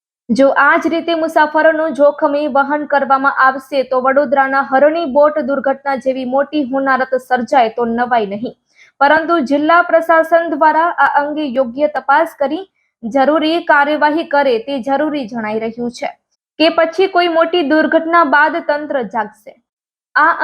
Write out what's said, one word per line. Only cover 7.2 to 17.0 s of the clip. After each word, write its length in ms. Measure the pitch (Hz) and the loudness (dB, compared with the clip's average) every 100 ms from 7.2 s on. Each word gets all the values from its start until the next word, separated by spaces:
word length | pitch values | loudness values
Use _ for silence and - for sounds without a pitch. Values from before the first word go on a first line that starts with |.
| - | -2
સર્જાય 480 | 247 233 269 220 220 | -4 0 2 0 0
તો 100 | 233 | -4
નવાય 400 | 233 247 240 202 | -2 0 -2 -2
નહીં, 240 | 208 240 - _ _ _ - | -6 -10 -12 _ _ _ -2
પરંતુ 380 | 277 311 320 339 240 | 2 2 2 -2 0
જિલ્લા 260 | 285 302 339 349 | 0 2 2 4
પ્રશાસન 600 | 330 330 330 320 330 339 302 | 0 2 2 4 0 0 0
દ્વારા 340 | 311 311 339 - 277 | 2 2 0 0 0
આ 20 | 285 | 0
અંગે 220 | 285 302 294 | -2 -4 -4
યોગ્ય 460 | 247 254 254 294 | -2 -4 -2 -2
તપાસ 420 | 277 254 285 330 - | -2 0 0 0 -2
કરી 200 | 277 320 381 _ _ _ | -4 -4 -10 _ _ _
જરૂરી 640 | 233 269 269 311 302 339 339 | -6 0 2 2 0 -2 0
કાર્યવાહી 560 | 294 285 302 294 311 320 285 | 2 2 0 0 0 -2 0
કરે 220 | 277 226 254 | 0 0 -4
તે 160 | 277 247 | -6 -4
જરૂરી 360 | 269 302 294 214 | -2 -2 -4 -8
જણાઈ 340 | 240 214 220 | -8 -6 -6
રહ્યું 320 | 226 226 240 240 | -6 -6 -8 -8
છે, 120 | - - _ _ _ - | -10 -12 _ _ _ -2
કે 180 | 320 330 | 0 2
પછી 340 | 330 330 | -2 0